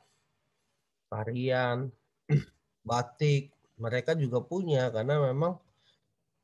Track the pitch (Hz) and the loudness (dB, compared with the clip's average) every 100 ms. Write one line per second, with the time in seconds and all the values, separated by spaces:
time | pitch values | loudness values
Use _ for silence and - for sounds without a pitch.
0 | _ _ _ _ _ _ _ _ _ _ | _ _ _ _ _ _ _ _ _ _
1 | _ 107 107 123 127 127 123 123 135 - | _ -6 -6 -4 0 0 2 0 -4 -10
2 | _ _ - 147 - _ _ _ - 120 | _ _ 0 0 0 _ _ _ -2 -2
3 | 123 - 151 139 139 _ _ - 113 123 | -2 -2 2 2 -2 _ _ -10 -4 -2
4 | 127 160 131 120 - 180 175 139 127 113 | 0 0 0 -2 -2 -4 0 2 2 0
5 | 123 147 139 131 170 180 - _ _ _ | 0 2 2 2 0 -2 -10 _ _ _
6 | _ _ _ _ | _ _ _ _